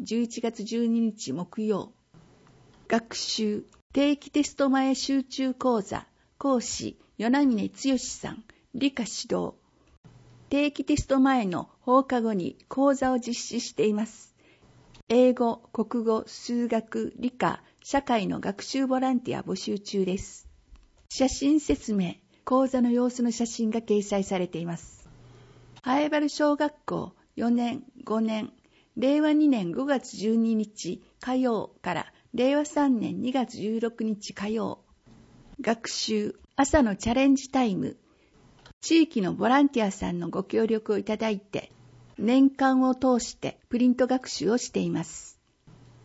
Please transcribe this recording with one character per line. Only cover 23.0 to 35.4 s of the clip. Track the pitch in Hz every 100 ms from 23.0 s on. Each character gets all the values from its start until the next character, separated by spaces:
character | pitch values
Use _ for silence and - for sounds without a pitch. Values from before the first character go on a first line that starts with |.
| 247
子 | 247
の | 240
写 | 226 233
真 | - 220
が | 226
掲 | 226 208
載 | 202 202
さ | 190 190
れ | 175
て | 160
い | 170
ま | 165
す。 | - - - - - - - - - -
ハ | 254 269
エ | 302
バ | 302
ル | 294
小 | - 294 285
学 | 294 -
校 | - 175 185 - _ -
四 | 233 240
年、 | 240 - - -
五 | - 220
年、 | 220 220 208 - _ _ _ -
令 | 254 294
和 | 302
二 | 302 302
年 | 240 175
五 | 196 277
月 | 262 - 208
十 | 208 226
二 | 226 220
日 | 208 - 160 - - _
火 | 247 262
曜 | 254 214 - _
か | 185
ら | 165 - _ _
令 | 226 254 294
和 | 302
三 | 302 285 233
年 | - 180
二 | 247
月 | 262 233 -
十 | 208 226
六 | 226 233
日 | 220 208 202
火 | - 202
曜。 | 220 190 - _ _ _ - - -